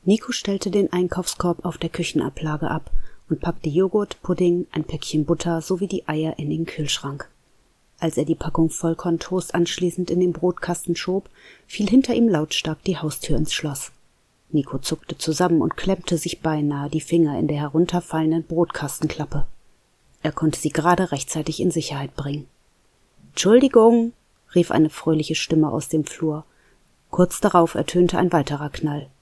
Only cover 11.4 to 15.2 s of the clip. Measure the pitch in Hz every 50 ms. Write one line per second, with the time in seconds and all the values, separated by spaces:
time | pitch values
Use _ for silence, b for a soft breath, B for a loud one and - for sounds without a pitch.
11.4 | b b b b b b - - 208 196 220 262 269 - 233 226 233 226 180 147
12.4 | 156 - - - - 156 156 - _ 190 175 - 151 151 143 - - - 147 -
13.4 | 151 147 - - - 151 139 - - - _ _ _ _ _ _ _ _ _ _
14.4 | _ _ - 151 131 - - 135 - - 160 - - - 147 -